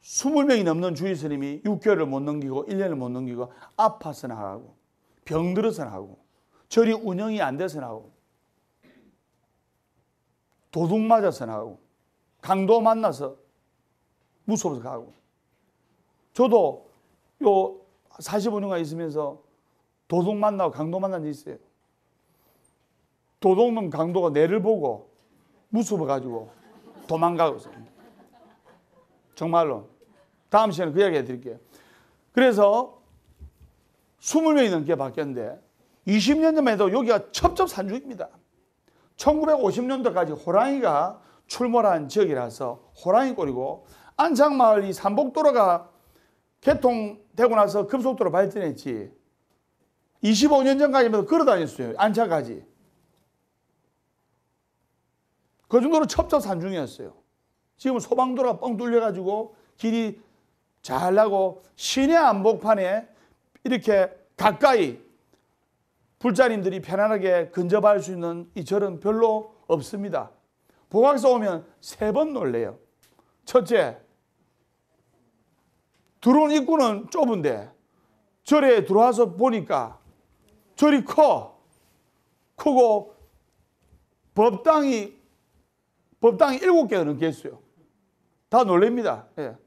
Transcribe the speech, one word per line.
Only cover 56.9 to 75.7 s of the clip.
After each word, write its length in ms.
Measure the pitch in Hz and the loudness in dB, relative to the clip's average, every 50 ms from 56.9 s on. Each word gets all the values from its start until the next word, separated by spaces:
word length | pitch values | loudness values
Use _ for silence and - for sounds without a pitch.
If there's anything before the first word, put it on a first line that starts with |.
| - - 120 92 - _ _ _ _ _ _ _ _ _ _ _ _ | -10 -16 -18 -18 -18 _ _ _ _ _ _ _ _ _ _ _ _
지금 220 | _ - 262 262 233 | _ -4 -2 -2 -2
소방도로가 600 | - - 240 254 254 262 254 240 262 247 214 - | -2 -2 0 0 0 0 0 -2 -2 -2 -2 -4
뻥 160 | - 247 233 | -4 -6 -6
뚫려가지고 800 | 196 240 240 233 233 226 220 185 175 185 185 202 214 220 - - _ _ _ _ | -4 -4 0 0 0 0 0 -4 -4 -6 -6 -4 -6 -8 -10 -14 _ _ _ _
길이 480 | _ - 226 226 233 226 214 214 - _ _ _ _ _ _ _ _ _ _ _ _ | _ -4 -2 -2 -2 -2 -4 -6 -10 _ _ _ _ _ _ _ _ _ _ _ _
잘 320 | _ - 131 131 175 180 190 | _ -6 -4 -2 0 2 4
나고 480 | 202 214 214 196 196 190 185 175 - _ _ _ | 4 4 4 2 0 -2 -2 -4 -8 _ _ _
시내 400 | - - - - 262 269 277 339 | -12 -8 -4 -2 0 2 4 4
한복판에 920 | 339 311 262 208 202 190 220 220 165 - 220 220 202 190 180 196 220 233 _ _ _ _ _ _ _ _ _ _ _ _ | 4 4 4 2 4 2 0 0 2 2 0 2 2 2 -2 -4 -4 -6 _ _ _ _ _ _ _ _ _ _ _ _
이렇게 440 | 254 254 226 - 220 208 196 185 180 - - _ _ _ | -2 -2 -2 0 2 2 2 2 0 -2 -14 _ _ _
가까이 640 | - 175 214 190 - - 269 262 226 175 135 117 - - _ _ _ _ _ _ _ _ _ _ _ _ _ _ _ _ _ _ _ _ _ _ _ | 0 0 0 2 4 4 4 4 4 2 0 -4 -10 -18 _ _ _ _ _ _ _ _ _ _ _ _ _ _ _ _ _ _ _ _ _ _ _
불자님들이 600 | - 247 202 175 262 247 226 208 180 190 185 190 | -4 -2 2 4 2 2 2 -2 -4 -4 -6 -6
편안하게 680 | - - 175 190 202 214 220 202 185 190 180 175 165 170 | -8 -8 -4 -2 -2 -2 -2 -2 0 0 0 0 0 -4
근접할 500 | - 185 180 175 190 214 190 208 208 202 | -6 -6 -2 0 0 2 4 4 2 2
수 120 | - 175 | -2 -8
있는 360 | 185 175 170 170 170 175 170 _ _ | -10 -8 -8 -8 -8 -10 -14 _ _
이 100 | 208 160 | -14 -8
절은 360 | - 190 202 202 196 180 151 | -4 -2 -2 -2 -4 -6 -6
별로 560 | - 202 214 220 226 220 214 214 214 - _ _ _ | -4 -4 0 2 2 0 0 -2 -6 -10 _ _ _
없습니다. 640 | _ 165 156 131 - - 202 202 202 165 143 107 - _ _ _ _ _ _ _ _ _ _ _ _ | _ -4 -4 -4 -10 -12 -10 -10 -6 -6 -8 -8 -8 _ _ _ _ _ _ _ _ _ _ _ _
복학사 400 | - 208 240 277 285 262 214 269 | 2 4 4 4 4 4 2 2
오면 380 | 247 240 214 202 180 160 160 - _ _ | 2 2 0 -4 -4 -6 -10 -14 _ _
세 320 | - - - - 214 214 | -20 -20 -8 -4 -4 -2
번 200 | 196 269 311 311 | 0 0 0 -2
놀래요. 460 | 285 240 190 135 120 117 117 98 101 - _ _ _ _ _ _ _ _ _ _ _ _ _ | -2 -4 -4 -2 -2 -2 -4 -6 -8 -14 _ _ _ _ _ _ _ _ _ _ _ _ _
첫째, 540 | - - 254 208 160 240 208 160 127 110 - _ _ _ _ _ _ _ _ _ _ _ _ _ _ _ _ _ _ _ _ _ _ _ _ _ _ _ _ _ _ _ _ _ _ | 0 2 2 2 4 0 0 0 0 -4 -12 _ _ _ _ _ _ _ _ _ _ _ _ _ _ _ _ _ _ _ _ _ _ _ _ _ _ _ _ _ _ _ _ _ _